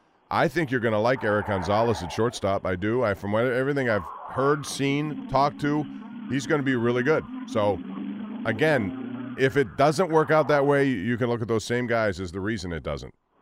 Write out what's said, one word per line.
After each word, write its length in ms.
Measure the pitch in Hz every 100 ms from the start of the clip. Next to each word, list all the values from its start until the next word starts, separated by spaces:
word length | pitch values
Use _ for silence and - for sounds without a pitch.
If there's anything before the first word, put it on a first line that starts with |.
| _ _ -
I 180 | 107 156
think 220 | 170 143
you're 100 | 127
gonna 220 | 113 107
like 220 | 117 135
Eric 240 | 110 104 101
Gonzalez 560 | 98 87 104 117 110
at 80 | 87
shortstop. 540 | - 110 - 98 98 92
I 100 | 92
do. 280 | 104 123
I, 120 | 110 95
from 160 | 101
what, 140 | 107 127
everything 440 | 123 135 143 123
I've 160 | 104 - - -
heard, 380 | - 139 151 135
seen, 600 | - 139 143 151 135 -
talked 300 | 131 143 -
to, 220 | 147 147 143 - - - -
he's 160 | 135 135
gonna 180 | 151
be 120 | 135 123
really 280 | 120 123
good. 200 | 127 151 - - -
So, 320 | 110 104 90 - - - - - - 113
again, 880 | 110 160 135 98 - - - - -
if 200 | 131 135
it 200 | 117 -
doesn't 320 | 143 151 180
work 220 | 160 147
out 160 | 156 139
that 180 | 147 143
way, 220 | 143 139
you 300 | 113 110 113
can 100 | 120
look 140 | 117
at 60 | 110
those 180 | 113 -
same 220 | 120 120
guys 320 | 117 107 90
as 120 | 92
the 80 | 95
reason 320 | 98 113 90
it 120 | 82
doesn't. 300 | 80 71 64 - _ _